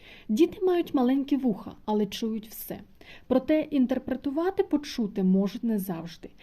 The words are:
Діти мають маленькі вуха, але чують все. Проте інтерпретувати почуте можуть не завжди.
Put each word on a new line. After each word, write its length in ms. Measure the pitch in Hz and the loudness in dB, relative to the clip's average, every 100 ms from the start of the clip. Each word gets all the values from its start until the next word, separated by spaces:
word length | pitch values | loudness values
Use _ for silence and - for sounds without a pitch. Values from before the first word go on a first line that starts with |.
| - - - | -20 -14 -2
Діти 360 | 220 359 - 370 | 4 4 4 2
мають 280 | 349 - | 2 2
маленькі 420 | 285 247 277 269 277 | 2 2 2 0 0
вуха, 360 | 262 190 - - | 0 -2 -6 -12
але 220 | - 214 208 | -2 0 0
чують 420 | - 226 220 214 | -4 -6 -6 -10
все. 320 | - - - - - - - - | -14 -12 -12 -14 -20 -20 -12 0
Проте 340 | 254 262 311 | 2 4 2
інтерпретувати 1000 | - 285 247 262 - 269 285 269 349 392 | 2 2 2 0 -4 -4 -4 -2 -2 0
почуте 600 | 381 294 - - 208 196 | 0 0 -2 -4 -4 2
можуть 420 | 190 190 196 240 | 4 4 2 -2
не 140 | 233 214 | -2 -2
завжди. 520 | 190 165 170 - - - | -2 -8 -8 -14 -20 -20